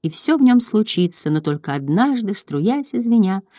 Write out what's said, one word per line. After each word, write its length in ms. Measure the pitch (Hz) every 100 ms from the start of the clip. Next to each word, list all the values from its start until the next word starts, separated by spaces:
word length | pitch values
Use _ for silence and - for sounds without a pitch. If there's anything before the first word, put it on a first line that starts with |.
и 80 | 165
все 280 | - - 311
в 40 |
нем 200 | 254 247
случится, 680 | 233 214 214 - 175 - 151
но 120 | 151
только 320 | 156 147 -
однажды, 600 | 139 139 165 277 254 208 202
струясь 580 | - 143 180 285 262
и 60 | 247
звеня. 420 | 233 233 185 190 -